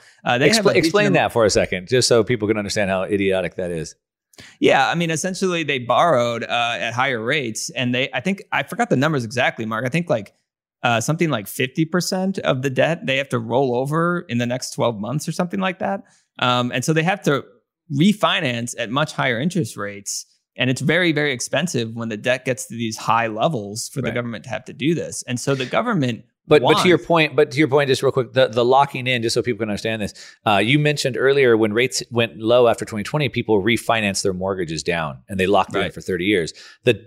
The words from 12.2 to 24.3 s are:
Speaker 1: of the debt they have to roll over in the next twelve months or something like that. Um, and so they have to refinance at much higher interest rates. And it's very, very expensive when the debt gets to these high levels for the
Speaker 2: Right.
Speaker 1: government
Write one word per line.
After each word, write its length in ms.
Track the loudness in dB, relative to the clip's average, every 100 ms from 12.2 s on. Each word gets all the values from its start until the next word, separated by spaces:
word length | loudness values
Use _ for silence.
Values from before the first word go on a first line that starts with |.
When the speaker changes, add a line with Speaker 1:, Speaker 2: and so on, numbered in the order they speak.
| -4 -4
Speaker 1:
of 220 | -2 -2
the 60 | -2
debt 360 | 0 0 0 -2
they 100 | -2
have 120 | -2
to 100 | -4
roll 360 | 0 0 2 0
over 500 | 0 0 0 -2 -2
in 80 | -2
the 60 | -2
next 260 | -4 -6
twelve 260 | -2 -2 -2
months 260 | -4 -6 -6
or 40 |
something 260 | -4 -4 -2
like 180 | -4 -4
that. 240 | -6 -6 -8 _ _ -4
Um, 320 | 0 2 0
and 100 | -2
so 80 | 0
they 100 | 0
have 180 | 0 -2
to 220 | 0 -2 -2 _ _ _ -8 2
refinance 800 | 4 4 2 0 -2 -4 -6 -6
at 120 | -4
much 240 | -2 -2
higher 260 | -2 -2 0
interest 380 | -2 -2 -4 -6
rates. 480 | -10 -10 -10 -10 -12 _ _ -4
And 120 | -2
it's 120 | 0
very, 300 | 0 2 2
very 180 | 0 -2
expensive 640 | -4 -4 -4 -2 -4 -6 -6
when 140 | -8
the 80 | -6
debt 260 | -2 -2 -2
gets 200 | -6 -6
to 100 | -6
these 220 | -6 -6
high 300 | 0 0 0
levels 600 | 0 -2 -2 -8 -10 -10
for 120 | -6
the 60 | -6
Speaker 2:
Right. 80 | -4
Speaker 1:
government 280 | -6